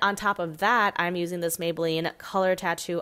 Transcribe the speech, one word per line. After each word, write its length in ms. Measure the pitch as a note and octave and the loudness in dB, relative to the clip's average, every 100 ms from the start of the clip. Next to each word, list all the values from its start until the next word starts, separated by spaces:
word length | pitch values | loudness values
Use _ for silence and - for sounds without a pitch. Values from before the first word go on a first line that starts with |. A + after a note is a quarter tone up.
on 140 | G3 G3+ | 0 0
top 220 | G3+ G3+ | 0 0
of 200 | E3+ D#3 | -4 0
that, 360 | G3+ A#3+ G3+ - | 2 4 2 0
I'm 180 | F3 | -2
using 260 | F3+ E3+ F3+ | 0 -2 -2
this 160 | E3+ E3 | -2 -2
Maybelline 600 | E3+ D#3+ E3 D#3+ E3 - | -2 0 0 0 -2 -6
Color 380 | - G3 F#3 F#3 | -4 2 2 2
Tattoo 440 | F#3 E3+ - E3+ | 0 -4 -4 -2